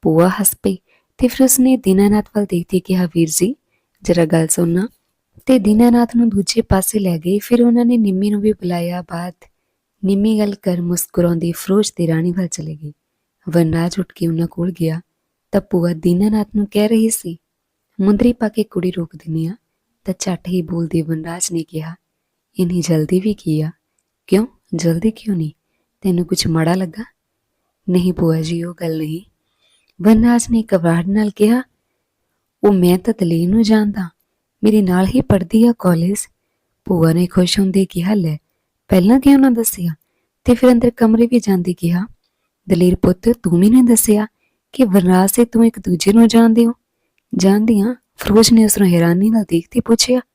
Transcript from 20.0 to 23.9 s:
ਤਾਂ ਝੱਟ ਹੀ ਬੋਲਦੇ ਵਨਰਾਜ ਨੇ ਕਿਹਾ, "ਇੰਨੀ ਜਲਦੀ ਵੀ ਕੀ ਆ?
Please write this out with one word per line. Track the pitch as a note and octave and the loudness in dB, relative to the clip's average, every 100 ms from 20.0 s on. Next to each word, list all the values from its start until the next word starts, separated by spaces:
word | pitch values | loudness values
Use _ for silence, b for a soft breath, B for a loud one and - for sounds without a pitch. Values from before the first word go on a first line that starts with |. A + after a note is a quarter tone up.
ਤਾਂ | - F#3 | -10 -8
ਝੱਟ | - F3 - | -6 -8 -4
ਹੀ | F3+ | -4
ਬੋਲਦੇ | D#3+ E3+ E3 E3+ | -4 -6 -4 -4
ਵਨਰਾਜ | D#3 D#3+ D#3+ E3+ - | -4 -6 -8 -10 -6
ਨੇ | E3+ | -6
ਕਿਹਾ, | D#3+ D#3+ D#3 E3+ _ _ _ _ _ - | -8 -10 -12 -14 _ _ _ _ _ -4
"ਇੰਨੀ | F3+ F3+ | -2 -2
ਜਲਦੀ | E3 D#3+ D3+ F#3 | 0 -2 0 -2
ਵੀ | G3+ | -2
ਕੀ | G#3 - D#3 | -6 -4 -4
ਆ? | D#3 - _ | -4 -8 _